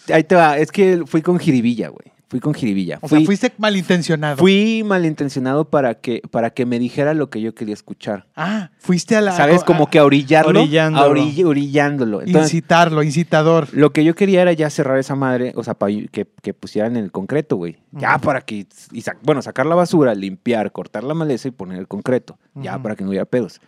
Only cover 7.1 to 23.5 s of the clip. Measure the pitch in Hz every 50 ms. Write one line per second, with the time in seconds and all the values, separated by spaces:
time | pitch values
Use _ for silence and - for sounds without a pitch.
7.1 | 160 156 139 135 - 107 110 113 107 - 117 104 104 - _ - 98 - - 117
8.1 | 104 95 - _ - - 160 185 214 220 180 - _ _ - - 180 170 - -
9.1 | 226 214 208 190 180 170 143 147 170 175 - - 165 160 147 - - 156 147 143
10.1 | 139 143 139 127 151 156 156 156 - 202 - 151 147 160 160 156 156 160 147 143
11.1 | 147 147 147 151 139 165 185 160 143 143 143 139 139 147 143 143 147 139 123 110
12.1 | 104 92 - 185 175 156 156 156 170 165 - - 170 165 170 170 156 151 151 156
13.1 | 131 170 170 - 170 156 151 160 165 165 147 - - 135 147 147 139 156 151 165
14.1 | 165 - 202 196 190 180 180 180 170 156 156 147 - - 143 131 135 135 135 -
15.1 | 143 139 139 131 127 123 123 127 - - 117 120 104 - 104 101 104 104 - -
16.1 | - 110 98 _ _ _ - 104 95 _ - 95 - 104 107 117 123 117 104 90
17.1 | - 95 98 - 131 151 151 - 135 95 85 87 - _ _ _ - 147 - 113
18.1 | 147 151 - - 135 127 - - 110 101 95 _ _ - - - - 117 - -
19.1 | - _ - 147 151 131 107 113 - - 135 156 170 180 175 165 185 160 143 120
20.1 | 107 98 98 98 95 - - 120 117 110 101 101 - 95 90 - - 107 113 139
21.1 | 156 165 160 151 127 110 - 131 120 - 95 90 92 92 95 - 98 101 - 123
22.1 | 127 113 - - - _ _ _ - 139 131 92 95 135 127 107 107 - 98 98
23.1 | 98 92 92 - - 123 113 -